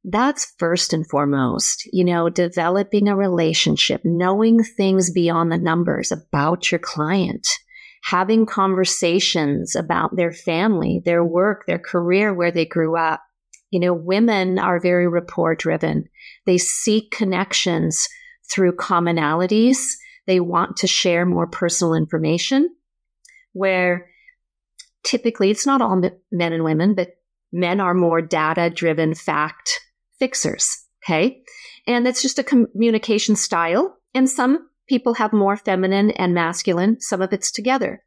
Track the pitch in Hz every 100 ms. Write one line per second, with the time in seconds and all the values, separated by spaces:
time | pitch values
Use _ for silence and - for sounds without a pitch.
0 | 190 208 262 285 - _ 170 175 - 165
1 | 160 143 143 139 127 - - - - 185
2 | 180 175 170 170 175 175 170 190 196 208
3 | 202 196 196 175 160 160 160 151 - -
4 | 160 170 180 196 226 226 226 - 196 190
5 | 175 175 170 170 165 165 170 165 170 147
6 | 151 151 _ 139 147 180 - 170 - 156
7 | 151 190 170 113 - - _ - - _
8 | - 180 190 226 220 - 190 185 185 -
9 | 175 180 - 175 147 147 170 - 160 170
10 | 160 185 170 165 - 165 214 190 - 175
11 | 175 170 170 170 202 202 - 170 - 180
12 | 170 190 208 180 175 170 160 170 160 165
13 | 160 160 - _ _ - _ 185 180 170
14 | 165 196 233 208 185 185 180 175 175 180
15 | 175 170 175 - 165 160 165 160 160 156
16 | 156 _ - - - 180 - - - 214
17 | 214 - 202 180 190 - 185 165 160 165
18 | - - - - - - 180 180 - 175
19 | 170 165 151 160 185 214 233 254 - -
20 | - - - 185 175 175 190 - 190 -
21 | 185 170 180 175 170 - 175 - 170 160
22 | 156 160 156 170 - 269 339 - _ _
23 | _ _ - _ _ 185 190 185 180 175
24 | 175 _ _ _ _ _ _ _ - _
25 | - 240 233 226 196 214 285 269 226 185
26 | 175 - _ 175 170 165 160 156 185 190
27 | 175 - _ _ _ 170 175 190 185 180
28 | 175 165 165 160 156 160 170 165 170 156
29 | 160 156 - 151 151 - - - _ _
30 | _ _ 262 - - - - - _ _
31 | - 156 214 - - - - - - 240
32 | 247 247 269 - - 254 226 196 233 220
33 | 220 220 - 208 - 175 165 190 381 -
34 | _ 262 262 - 254 311 - _ - 254
35 | 247 233 214 214 196 202 - 185 190 196
36 | 208 - 185 175 165 175 - 175 196 233
37 | - 180 185 196 - - 220 269 220 185